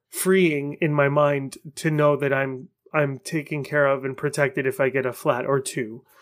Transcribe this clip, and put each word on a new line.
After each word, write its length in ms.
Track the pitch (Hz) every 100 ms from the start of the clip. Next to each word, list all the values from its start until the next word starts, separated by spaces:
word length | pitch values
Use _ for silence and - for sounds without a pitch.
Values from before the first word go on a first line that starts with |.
| _
freeing 680 | - 190 190 170 143 143 -
in 140 | 160
my 140 | 147 139
mind 500 | 147 147 143 135 - 156
to 160 | - 160
know 260 | 151 147 139
that 160 | 139
I'm, 360 | 135 135 131 - _ _
I'm 240 | 156 143 131
taken 440 | - 165 139 151
care 240 | 127 147 139
of 180 | 135
and 120 | 135 131
protected 500 | 147 147 139 143 131
if 140 | 131
I 80 | 135
get 160 | 131
a 80 | 123
flat 320 | - 151 123
or 160 | 127 139
two. 420 | - 143 110 117 - _